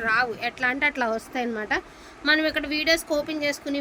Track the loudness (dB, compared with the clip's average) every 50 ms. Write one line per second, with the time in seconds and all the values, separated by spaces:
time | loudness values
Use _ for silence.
0 | 0 2 4 4 2 2 0 -4 -4 -6 -4 0 0 0 0 2 0 0 2 2
1 | 0 0 0 -2 -4 -6 -4 -4 -2 -2 -2 -4 -2 -2 -2 -2 -4 -6 -16 -20
2 | -20 -20 -14 -4 0 2 2 4 4 2 0 0 -2 -2 -2 0 4 4 4 2
3 | 2 0 0 0 0 -2 -2 -2 0 -2 -2 -2 -4 -4 -2 -2